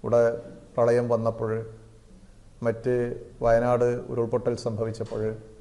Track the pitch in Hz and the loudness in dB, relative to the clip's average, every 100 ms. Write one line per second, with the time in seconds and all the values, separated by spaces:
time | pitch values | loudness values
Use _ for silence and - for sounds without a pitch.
0 | 113 120 117 117 - - - - 117 120 | 2 4 4 0 -10 -18 -10 0 4 4
1 | 120 117 113 113 113 110 113 - - - | 2 0 0 -2 -4 -4 -6 -16 -20 -20
2 | - - - - - - 117 113 127 123 | -20 -20 -20 -20 -20 -6 -4 -2 0 0
3 | 120 - - - 120 117 120 123 120 120 | 0 -4 -12 -2 4 4 4 4 2 0
4 | 123 120 117 123 120 117 120 107 113 110 | -4 -2 0 0 -2 -4 -4 -4 -4 -4
5 | 110 113 110 110 - - | -6 -4 -4 -6 -14 -20